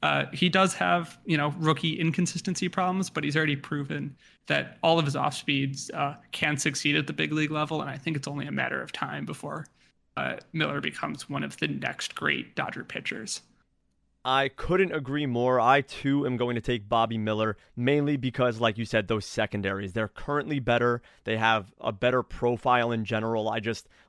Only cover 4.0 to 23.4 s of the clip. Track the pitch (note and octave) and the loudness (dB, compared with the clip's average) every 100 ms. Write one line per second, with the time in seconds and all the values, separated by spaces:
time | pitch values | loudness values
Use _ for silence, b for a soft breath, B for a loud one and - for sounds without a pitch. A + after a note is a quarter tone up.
4 | C#3+ C3+ b b - C#3+ - - E3 E3 | -6 -10 b b -2 -2 -2 0 4 4
5 | C#3+ C#3+ C#3+ C#3 - C#3 C#3 C3+ - E3 | 4 0 -2 -2 0 0 0 -4 -8 -4
6 | C#3+ - - - D3+ C#3+ D#3 C3+ C#3+ D3 | -4 -6 -12 -2 0 0 -2 0 2 2
7 | C#3+ D3 D#3 D#3 D3+ D3+ D3+ D#3 C#3 C3+ | 0 -2 -2 0 0 -2 -2 -4 -6 -6
8 | E3+ D3+ C#3+ C#3+ C#3+ C3+ B2+ C#3 - - | -6 -4 -4 -6 -4 -4 -2 -4 -6 -6
9 | - D3 C#3+ D#3 D3+ D3 D3+ b b _ | -6 -6 -8 -10 -8 -10 -12 b b _
10 | _ - C3+ - - D#3+ D3+ C#3+ D3+ - | _ -6 -4 -6 -6 -4 -2 -2 -4 -4
11 | D#3 D3+ - C#3+ C#3+ - D3 C#3 C3+ C#3 | -6 -6 -6 -6 -6 -2 -2 -2 -4 -6
12 | - - - C#3 - - - - - - | -8 -4 -2 -2 -4 -6 -6 -6 -10 -8
13 | - - D3 - - _ _ _ _ _ | -8 -8 -8 -10 -12 _ _ _ _ _
14 | _ _ - C3 C3+ - - F#3 F#3 D#3 | _ _ 0 2 2 -2 0 2 2 -2
15 | B2+ D3 D3 A#2+ B2 B2+ A2+ C#3 C3+ - | -4 -2 0 2 2 4 6 4 2 -4
16 | C#3 C#3+ C#3 B2 B2 A#2+ A#2+ A#2+ G#2 A#2 | 0 2 2 0 0 0 -2 -2 2 2
17 | A2+ A2+ G#2+ G#2+ A2 G2+ b - B2 D3 | 2 0 0 0 0 -2 b -2 2 4
18 | C#3+ C#3+ B2 - B2 A2+ A#2 G#2 A2 A2 | 4 0 0 2 0 2 0 0 0 0
19 | G2 A2 - - G#2+ G#2 G2 G2 G2 A2+ | 2 0 -2 -2 -2 0 -2 -2 -4 -4
20 | A2 - - C#3+ - C#3+ A#2+ A#2+ A#2+ A#2+ | -4 -6 -2 -2 0 -2 2 4 4 2
21 | b b - A2 A2+ A2 G2 - A#2+ G2+ | b b -4 2 4 4 0 -6 -6 0
22 | B2 B2+ - - A#2+ A#2+ B2 B2 A#2 A#2 | 2 2 0 0 0 2 4 4 4 0
23 | G#2 A2 A2 A2+ | -2 -2 0 -2